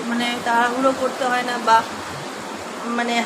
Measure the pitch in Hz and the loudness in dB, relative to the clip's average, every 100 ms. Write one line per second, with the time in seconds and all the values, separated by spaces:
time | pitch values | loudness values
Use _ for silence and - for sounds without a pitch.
0 | 233 233 240 240 247 233 240 247 269 262 | 0 -2 0 -2 2 2 2 2 2 2
1 | 262 - 254 247 247 240 226 226 - - | -2 0 0 0 0 0 4 6 4 -6
2 | - - - - - - - - 233 240 | -10 -10 -10 -10 -10 -10 -10 -8 -4 -2
3 | 240 233 | 0 0